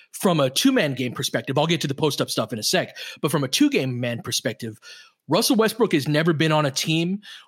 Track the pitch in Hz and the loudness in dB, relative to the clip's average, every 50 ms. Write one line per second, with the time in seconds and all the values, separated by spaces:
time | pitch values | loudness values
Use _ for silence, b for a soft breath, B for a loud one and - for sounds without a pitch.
0 | B B - - - 202 170 156 139 131 135 - - 269 262 254 180 147 135 123 | B B -10 -2 0 2 4 4 2 2 0 2 2 4 4 4 2 0 -2 -2
1 | 127 123 - - 135 - - 123 - - 135 151 147 160 170 160 - 151 135 139 | -4 -4 -4 -4 -6 -4 -4 -4 -4 -2 0 0 2 2 0 0 -2 -4 -2 0
2 | 147 151 135 - 131 - - - 120 104 - 110 107 - - 180 123 - B B | 0 0 0 -2 -4 -2 -2 -4 -4 -4 -6 -4 -2 0 0 0 0 -2 B B
3 | B B B B - 156 147 156 139 131 - - 294 294 285 202 139 131 123 123 | B B B B -2 -2 0 0 -2 -2 2 2 2 2 2 0 0 -2 -2 -4
4 | 123 120 120 - - - - - - 127 110 - - 113 107 - B B B B | -4 -4 -4 -6 -6 -6 -6 -4 -4 -4 -6 -6 -8 -12 -12 -12 B B B B
5 | B B B B _ - 139 190 233 - 285 208 220 214 214 - 233 185 - 156 | B B B B _ -2 0 0 2 2 2 4 2 2 2 0 0 2 2 0
6 | 131 151 147 147 160 170 170 139 160 160 156 151 151 139 135 - - 156 156 160 | 0 2 2 2 4 2 2 4 2 4 4 4 2 0 -2 -2 -2 0 0 0
7 | 170 175 190 208 B B B B B | 0 0 -2 -4 B B B B B